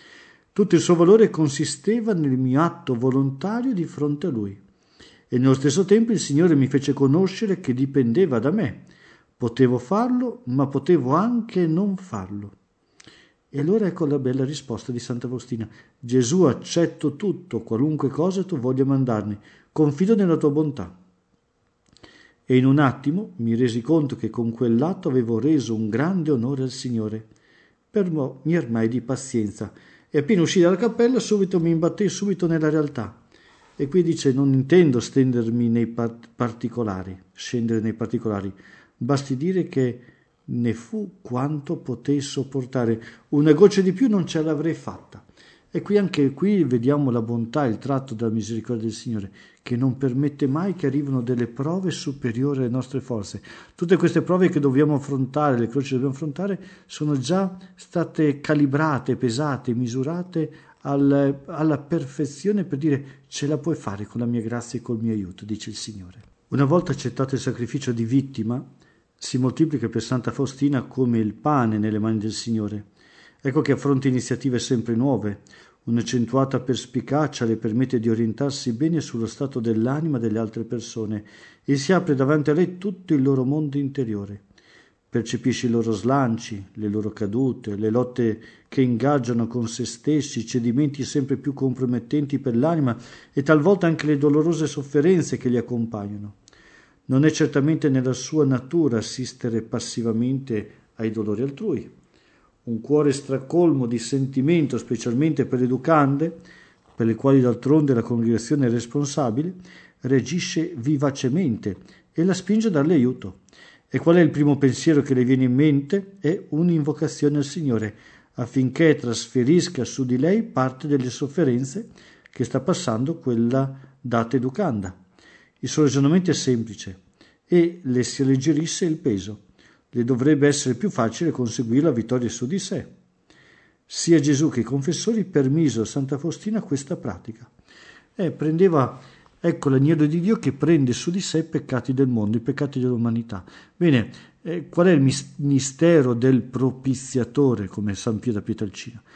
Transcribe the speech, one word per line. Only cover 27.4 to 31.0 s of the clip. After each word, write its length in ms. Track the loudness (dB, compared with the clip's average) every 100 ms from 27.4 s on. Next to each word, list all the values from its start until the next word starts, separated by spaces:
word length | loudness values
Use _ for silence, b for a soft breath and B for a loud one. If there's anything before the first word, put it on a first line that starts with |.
| b b b b _
Per 220 | -4 -2
mo-, 300 | -2 -4 -4
mi 120 | -2 0
armai 320 | 0 0 0
di 140 | -2
pazienza. 720 | -4 -6 -4 -4 -4 -6 -12 b b b b
E 100 | -2
appena 220 | 2 2
uscì 180 | 4 4
dalla 160 | 4 4
cappella, 440 | 0 2